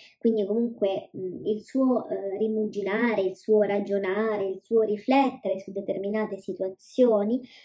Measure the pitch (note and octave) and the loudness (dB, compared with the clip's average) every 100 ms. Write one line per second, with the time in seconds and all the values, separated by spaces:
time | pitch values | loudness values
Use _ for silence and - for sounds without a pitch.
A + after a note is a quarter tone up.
0 | - _ A#3 A3 G3 A3 A#3 - G3 F#3+ | -20 _ 0 2 0 0 -2 -2 -2 -2
1 | - - F#3 - G3 G#3+ - C4 C4 A#3+ | -8 -10 -10 -6 -4 -4 -4 0 2 0
2 | - F#3+ G3 G3+ A3 G#3+ G#3+ G3+ F#3+ G#3+ | -2 -6 -6 -2 -2 0 -2 -2 -2 0
3 | A#3+ G3+ F#3 - - G#3+ G3 G3+ G3+ G3+ | 0 2 0 -2 2 4 4 2 0 -2
4 | F#3 G3 A3 G#3 G3 F#3+ - A3+ G#3+ G#3 | 0 0 0 0 -2 -6 0 2 2 0
5 | - C4+ B3+ - G3 F#3+ - G3 - F#3+ | 2 4 4 0 -4 -4 -6 -8 -6 -4
6 | G3+ G#3+ G#3+ F#3+ - F3 F#3+ F#3+ - - | -4 -4 -4 -6 -8 -6 -6 -8 -8 4
7 | A#3+ G#3 G#3 C4 - - | 4 6 2 -2 -6 -20